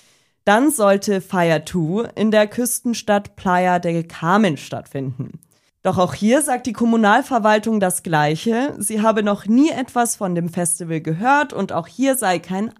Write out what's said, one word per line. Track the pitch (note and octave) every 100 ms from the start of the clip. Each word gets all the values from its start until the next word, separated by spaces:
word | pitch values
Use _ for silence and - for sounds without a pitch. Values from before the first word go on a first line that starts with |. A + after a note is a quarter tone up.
| _ _ _ _
Dann | - G#3+ D4
sollte | D4 G3+ G3+ G#3 G3
Fire | - F#3 E3+ D#3
two | E3 F#3 D#3 G3 A#3
in | - G#3+
der | G#3+ G#3+
Küstenstadt | A3 B3 - A#3+ A3 - G3+ G3+ -
Playa | F#3+ F3+ F3+ F3
del | F3 E3+
Carmen | E3 - E3 F3 - C#3+
stattfinden. | - A#2 - C#3 C3+ B2+ - - _ _ _ _
Doch | F#3+ F3
auch | F3+
hier | - G#3 C4+
sagt | D4 B3 A#3+
die |
Kommunalverwaltung | G#3 A#3 A3+ G#3 A3+ C4+ A#3+ G#3+ G#3+ A3+ A3
das | F#3 -
Gleiche. | F#3+ D#3 D3 D#3 A3+ A3+ C#4+ -
Sie | G3+ G#3+
habe | A3 A3
noch | G#3 G3+ G3+
nie | A#3 D#4+
etwas | C4 C4 A#3+ A#3 -
von | G3
dem | E3+ E3+
Festival | F3 E3+ - E3+ D#3+
gehört | D#3+ D#3+ A#3+ C#4+ C#4+
und | - G3
auch | - E3+
hier | - C4+ C4
sei | G3+ F3
kein | - F#3 A3